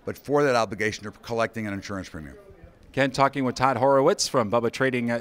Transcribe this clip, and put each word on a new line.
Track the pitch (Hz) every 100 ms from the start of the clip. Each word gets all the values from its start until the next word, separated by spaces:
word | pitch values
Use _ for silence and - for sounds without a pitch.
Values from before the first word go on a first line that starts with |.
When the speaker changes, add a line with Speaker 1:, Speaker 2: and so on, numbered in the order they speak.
| -
Speaker 1:
but | 95
for | - 147
that | 143 120
obligation, | 110 101 107 101
they're | 104
collecting | - - 117 113 117 107
an |
insurance | 98 92 98 90
premium. | 82 73 64 - - - - -
Speaker 2:
Again, | - 135
talking | 131 139 143 127
with | 113
Todd | 131 117
Horowitz | 135 139 147 202 -
from | 135 104
Bubba | 120 117
Trading | - 131 123 120 117